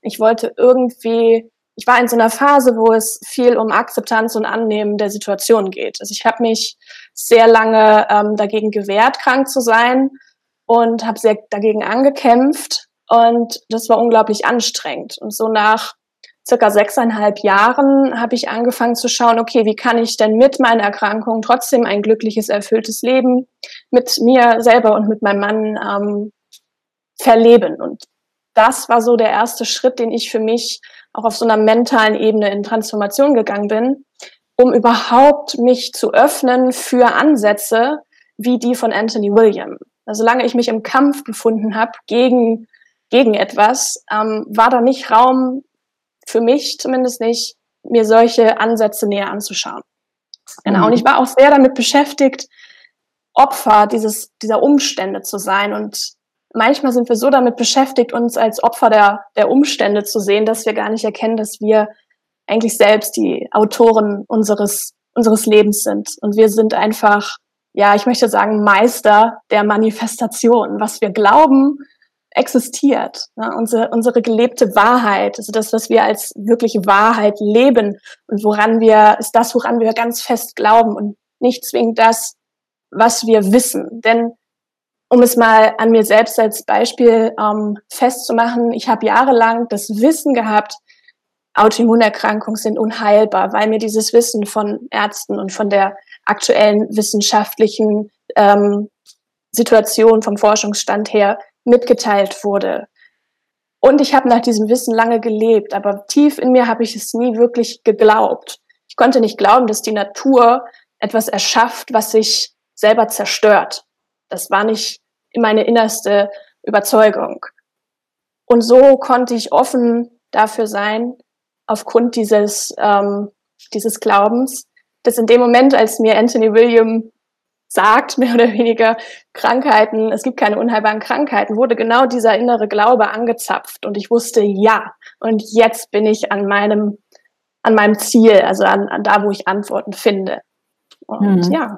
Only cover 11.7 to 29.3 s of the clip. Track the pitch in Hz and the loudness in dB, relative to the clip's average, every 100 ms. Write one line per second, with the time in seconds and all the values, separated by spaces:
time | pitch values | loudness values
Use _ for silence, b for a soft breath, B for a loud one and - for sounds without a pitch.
11.7 | 214 - 226 269 277 262 240 269 330 - | -2 -4 0 0 2 2 2 2 -2 -8
12.7 | - _ _ _ 233 233 233 233 - _ | -10 _ _ _ 4 4 2 -4 -10 _
13.7 | 226 226 220 240 226 214 214 - 240 220 | -8 0 0 2 2 0 -2 -2 -2 -4
14.7 | - - 127 151 - 214 208 226 220 214 | -8 -10 -12 -14 -16 -14 -6 -2 0 2
15.7 | - - - _ _ b _ - 240 214 | 0 -4 -16 _ _ b _ -2 2 2
16.7 | 208 208 - 226 214 208 208 208 196 220 | 2 0 0 -2 0 -2 -2 0 2 2
17.7 | 254 277 277 269 240 233 240 - 226 240 | 2 2 2 2 -2 -4 -4 -6 -4 -4
18.7 | 247 240 240 247 - 240 226 226 233 214 | -2 -4 -2 -4 0 2 0 0 -2 -2
19.7 | 214 - 233 226 - 214 220 269 269 247 | -2 -2 -2 -2 -2 0 4 2 4 2
20.7 | 226 208 202 208 214 226 226 220 247 - | 2 -2 -4 -4 -4 -6 -6 0 -2 0
21.7 | 247 - 202 214 220 220 220 214 202 202 | -2 0 -2 0 -2 -2 -6 -4 -6 -2
22.7 | 226 220 220 233 262 247 247 254 _ B | -4 -4 -6 0 0 2 -2 -4 _ B
23.7 | B _ 247 247 - 233 262 240 226 233 | B _ 0 0 0 2 4 4 4 4
24.7 | 240 226 214 214 214 208 202 202 220 214 | 4 4 0 -2 -2 -2 -2 -2 -4 -4
25.7 | 214 - 202 208 202 214 _ _ _ _ | -6 -6 -6 -4 -6 -8 _ _ _ _
26.7 | _ _ _ _ - - 226 233 233 - | _ _ _ _ -4 2 6 8 6 4
27.7 | - 82 - - _ _ _ _ - 220 | -6 -10 -12 -20 _ _ _ _ 2 2
28.7 | 262 - 233 226 233 220 | 0 -2 0 2 0 0